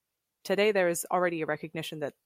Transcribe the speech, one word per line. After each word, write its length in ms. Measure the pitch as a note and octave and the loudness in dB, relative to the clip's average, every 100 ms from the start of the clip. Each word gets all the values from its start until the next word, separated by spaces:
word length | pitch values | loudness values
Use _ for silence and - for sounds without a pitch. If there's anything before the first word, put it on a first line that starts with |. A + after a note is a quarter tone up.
| _ _ _ _ | _ _ _ _
today 280 | - F#3+ G#3+ | -2 2 4
there 180 | G3 F3 | 4 2
is 160 | E3+ - | 0 0
already 300 | F3+ F3+ E3 | 0 0 0
a 40 | D3+ | -2
recognition 540 | D3+ D#3+ D#3+ D#3 D#3 | -4 -6 -8 -8 -6
that 160 | C#3 - | -8 -8